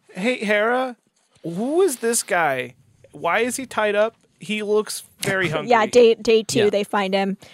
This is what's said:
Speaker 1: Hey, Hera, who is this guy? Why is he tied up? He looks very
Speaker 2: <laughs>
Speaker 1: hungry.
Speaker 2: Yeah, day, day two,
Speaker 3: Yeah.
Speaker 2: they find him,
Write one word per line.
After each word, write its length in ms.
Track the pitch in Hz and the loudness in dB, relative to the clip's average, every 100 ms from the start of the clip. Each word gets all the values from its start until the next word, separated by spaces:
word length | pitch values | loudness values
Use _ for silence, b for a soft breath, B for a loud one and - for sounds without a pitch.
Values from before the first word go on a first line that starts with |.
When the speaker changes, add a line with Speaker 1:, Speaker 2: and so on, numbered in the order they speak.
| _ | _
Speaker 1:
Hey, 260 | - 220 247 | -6 -4 -4
Hera, 580 | 208 208 220 247 262 240 _ _ _ _ | -2 0 0 -2 -4 -10 _ _ _ _
who 380 | 160 170 247 330 | -10 -6 -2 2
is 160 | 381 247 | 0 0
this 260 | 226 233 | -2 -2
guy? 520 | - 180 160 131 123 - _ _ - | -2 0 0 -2 -6 -14 _ _ -20
Why 280 | 151 165 196 | -6 -2 0
is 160 | 240 240 | -2 -4
he 80 | 254 | -6
tied 300 | - 214 208 | -2 0 2
up? 200 | 220 - _ _ | 0 -2 _ _
He 240 | 165 214 | -8 -6
looks 400 | 208 208 208 - - _ | 0 -2 -2 -10 -14 _
very 280 | 202 190 175 | -2 0 0
Speaker 2:
<laughs> 60 | 156 | -2
Speaker 1:
hungry. 140 | 214 | 2
Speaker 2:
Yeah, 140 | 233 214 | 2 4
day, 280 | 240 226 226 | 6 6 4
day 280 | 233 226 | 2 2
two, 220 | 214 - 208 | 2 0 2
Speaker 3:
Yeah. 40 | |
Speaker 2:
they 140 | 202 208 | 0 -2
find 280 | 208 190 | -4 0
him, 240 | 196 196 196 B | 0 -2 -4 B